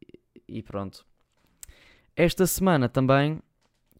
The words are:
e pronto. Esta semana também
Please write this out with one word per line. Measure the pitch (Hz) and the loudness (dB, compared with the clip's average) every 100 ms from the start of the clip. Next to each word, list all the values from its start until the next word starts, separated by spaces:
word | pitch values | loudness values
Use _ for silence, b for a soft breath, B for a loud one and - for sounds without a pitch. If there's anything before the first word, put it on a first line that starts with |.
| - - _ - - | -20 -20 _ -20 -16
e | 110 | -14
pronto. | 107 101 95 - _ _ _ _ B B B B B B B - | -10 -10 -10 -14 _ _ _ _ B B B B B B B 0
Esta | 175 - 180 | 0 2 0
semana | - 190 156 123 | 0 2 2 2
também | - 131 139 147 156 - _ _ _ _ | 0 2 2 2 -4 -12 _ _ _ _